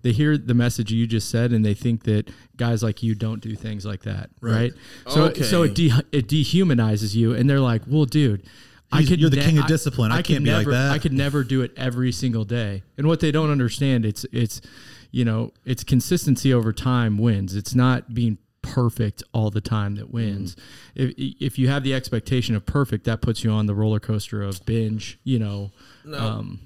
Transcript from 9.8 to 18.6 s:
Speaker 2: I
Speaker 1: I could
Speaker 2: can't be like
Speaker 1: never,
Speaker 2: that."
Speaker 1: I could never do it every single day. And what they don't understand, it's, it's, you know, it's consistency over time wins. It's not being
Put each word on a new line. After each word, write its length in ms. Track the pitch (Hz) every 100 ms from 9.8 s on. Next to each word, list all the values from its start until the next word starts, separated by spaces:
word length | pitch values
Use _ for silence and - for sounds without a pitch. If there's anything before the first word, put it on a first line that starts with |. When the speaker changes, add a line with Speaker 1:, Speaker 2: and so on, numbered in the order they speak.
| - 127 110
Speaker 2:
I 60 | 117
Speaker 1:
I 20 |
could 40 | -
Speaker 2:
can't 180 | 143
be 80 | 139
like 80 | 110
Speaker 1:
never, 100 | 107
Speaker 2:
that." 200 | 123 135
Speaker 1:
I 60 | 147
could 140 | 160
never 320 | 135 139 143
do 160 | 127 131
it 120 | 123 -
every 360 | 127 120 127
single 340 | 120 131 113 104
day. 360 | 120 107 98 - -
And 100 | 147
what 140 | 165
they 100 | 160
don't 200 | 151 156
understand, 560 | 143 123 - 139 127 110
it's, 180 | 101 -
it's, 300 | 120 113 - - - - - -
you 120 | 123
know, 280 | 117 110 113 _
it's 180 | - 127
consistency 680 | - 135 - 180 - 127 135
over 180 | 127 113
time 460 | 110 127 127 117 104
wins. 380 | 117 104 95 98
It's 180 | 101
not 400 | 127 127 123 -
being 240 | 117 120 104 _ _